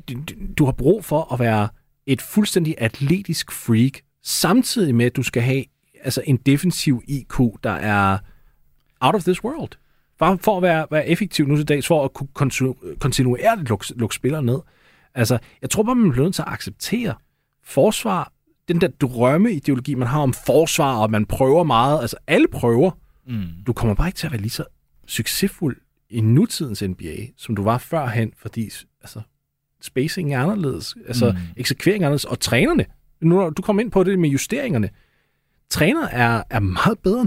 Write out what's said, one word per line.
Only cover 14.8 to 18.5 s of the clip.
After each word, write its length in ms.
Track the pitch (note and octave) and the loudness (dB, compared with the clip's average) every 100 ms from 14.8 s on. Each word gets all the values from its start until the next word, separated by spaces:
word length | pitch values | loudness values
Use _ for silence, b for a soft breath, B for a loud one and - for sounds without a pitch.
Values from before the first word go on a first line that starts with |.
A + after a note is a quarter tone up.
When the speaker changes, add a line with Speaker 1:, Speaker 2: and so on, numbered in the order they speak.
| b b b | b b b
Speaker 1:
Altså, 240 | - A#2 B2 b b | -4 0 0 b b
jeg 80 | C3 | -6
tror 120 | - | -2
bare, 120 | G#3+ | 0
man 160 | B3+ G#3+ | 4 4
bliver 140 | B2 | 2
nødt 100 | D#3+ | 0
til 80 | - | -2
at 60 | - | -6
acceptere 640 | - - - - B3 A3+ - _ _ _ _ | -10 -12 -12 -6 -4 -4 -8 _ _ _ _
forsvar, 640 | - - F#3 G#3 A3+ F#3 - _ _ | -4 2 2 2 -2 -4 -6 _ _